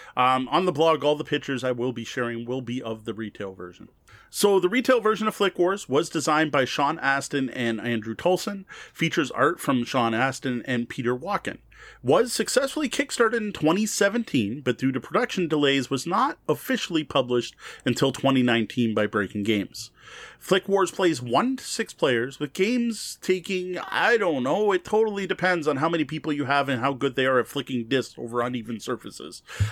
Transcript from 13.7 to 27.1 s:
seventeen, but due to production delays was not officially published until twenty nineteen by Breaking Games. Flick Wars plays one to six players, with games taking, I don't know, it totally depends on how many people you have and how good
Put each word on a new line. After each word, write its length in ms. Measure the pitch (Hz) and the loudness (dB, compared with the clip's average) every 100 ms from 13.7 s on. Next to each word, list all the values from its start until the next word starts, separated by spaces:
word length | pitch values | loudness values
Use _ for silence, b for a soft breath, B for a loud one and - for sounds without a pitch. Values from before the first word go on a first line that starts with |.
| 180 214 | 2 0
seventeen, 760 | - 202 226 226 143 101 131 | 2 0 0 -2 0 0 -2
but 160 | 131 120 | -4 -2
due 160 | 131 | 0
to 60 | 131 | -2
production 480 | - 175 247 - 170 | -2 -2 0 -2 0
delays 400 | 156 143 139 123 | 2 4 2 0
was 180 | 135 - | -2 0
not 320 | 196 269 - - | 0 0 -2 -2
officially 560 | 147 - 262 - 165 | -2 0 -2 0 -2
published 500 | 151 147 123 120 - - B B | 0 0 2 2 0 -8 B B
until 300 | - 123 139 | -2 2 0
twenty 280 | 131 135 131 | 2 2 4
nineteen 540 | 123 117 107 - 113 107 | 4 2 0 0 2 2
by 100 | 107 | 2
Breaking 380 | 107 98 107 | 0 -2 -2
Games. 480 | 101 107 95 - - _ B B B B | 0 0 0 -8 -16 _ B B B B
Flick 300 | - 185 196 | 0 0 2
Wars 220 | 196 185 | 2 2
plays 300 | - 185 143 | 2 2 2
one 360 | 120 120 240 269 | 0 2 2 -2
to 60 | |
six 300 | - - 226 | -6 -6 -6
players, 460 | - 151 120 127 135 | 0 2 2 0 -4
with 140 | 147 | -8
games 640 | - 196 247 233 214 - - | 0 0 2 0 -4 -8 -10
taking, 580 | - 370 269 190 180 180 - | -4 -4 -2 -4 -4 -8 -4
I 280 | 120 190 233 | 0 4 4
don't 260 | 196 143 | 2 0
know, 280 | 123 180 214 | 0 2 2
it 140 | 185 - | 2 2
totally 400 | 214 220 202 185 | 2 2 0 -4
depends 420 | 160 180 180 151 | 0 2 2 2
on 100 | 139 | 0
how 120 | 160 | 2
many 140 | 170 | 0
people 280 | 143 156 156 | -2 -4 -2
you 140 | 147 135 | -2 2
have 240 | 143 139 | 2 2
and 100 | 127 | 0
how 140 | 135 | 0
good 220 | 131 135 | 0 -2